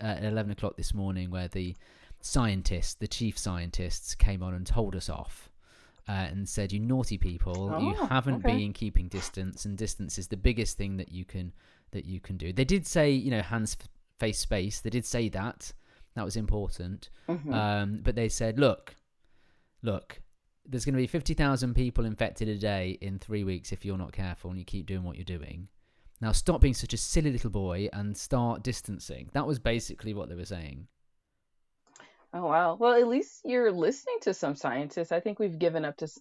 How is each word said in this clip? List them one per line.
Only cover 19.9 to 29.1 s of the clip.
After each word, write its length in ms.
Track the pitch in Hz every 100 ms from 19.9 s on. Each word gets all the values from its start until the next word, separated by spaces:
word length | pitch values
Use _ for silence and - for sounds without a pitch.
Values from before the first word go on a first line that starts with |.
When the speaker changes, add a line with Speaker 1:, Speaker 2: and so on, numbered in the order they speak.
| 98 - - - _ _ _ -
Speaker 1:
there's 200 | 127 147
gonna 120 | 131
be 100 | 127
fifty 260 | 170 -
thousand 400 | 156 143 131 123
people 320 | 120 123 - 113
infected 420 | 107 113 - 107
a 80 | 104
day 400 | 104 98 92 92
in 160 | 98 98
three 240 | - 104
weeks 280 | 98 90 -
if 120 | 92 98
you're 120 | 95
not 140 | 85
careful 380 | - 92 87 90
and 80 | 92
you 60 | 90
keep 200 | 101 85
doing 180 | 95
what 120 | 90 73
you're 80 | 90 87
doing. 300 | - 85 92 _ _ _ - -
Now 140 | 113
stop 280 | 104 - 175
being 120 | 143 120
such 180 | -
a 40 | 120
silly 340 | - 175 151
little 180 | 120 117
boy 380 | 101 95 87 104
and 220 | 101 104 101
start 440 | - 127 120 117
distancing." 640 | 123 120 - 98 -